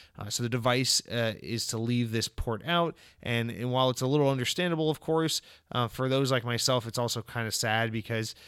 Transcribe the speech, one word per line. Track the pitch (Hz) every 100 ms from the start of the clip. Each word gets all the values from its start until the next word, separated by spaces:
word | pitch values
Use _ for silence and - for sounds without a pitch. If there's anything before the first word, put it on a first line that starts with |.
| - -
Uh, | 104
so | -
the | 120
device, | 123 120 123 123 147 -
uh, | 120 113 104
is | 82 113 -
to | 113
leave | 117 120 113
this | 113 -
port | - - 107 -
out, | 175 170 - - _
and, | - 117 117
and | 95 123
while | 127 127
it's | 123
a | 131
little | 147 139
understandable, | 135 120 - 180 160 156
of | 147
course, | - 160 160 - - - _
uh, | 123 117
for | - 131
those | 135 135
like | 131 120
myself, | 117 - 127 113
it's | 123
also | 120 117
kinda | - 120 113
sad | - 113 110 117
because | 110 - 113 110 -